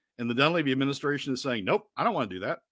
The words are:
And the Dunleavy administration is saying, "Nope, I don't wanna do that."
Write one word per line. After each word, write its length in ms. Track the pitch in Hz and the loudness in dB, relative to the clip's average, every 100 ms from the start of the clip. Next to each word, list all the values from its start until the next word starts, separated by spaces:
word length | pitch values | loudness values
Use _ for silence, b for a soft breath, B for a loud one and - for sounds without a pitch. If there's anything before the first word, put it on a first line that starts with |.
| _ - | _ -8
And 120 | 120 | -2
the 40 | |
Dunleavy 380 | 120 147 170 143 | 4 4 4 2
administration 640 | 131 139 139 143 143 139 | 2 0 0 -2 -2 -2
is 80 | 127 | -4
saying, 220 | 135 117 | -2 -2
"Nope, 260 | 98 202 - - | 0 0 -2 -2
I 80 | |
don't 100 | 196 | 0
wanna 140 | 175 107 | 0 -4
do 120 | 92 | -4
that." 200 | 110 170 _ | -6 -6 _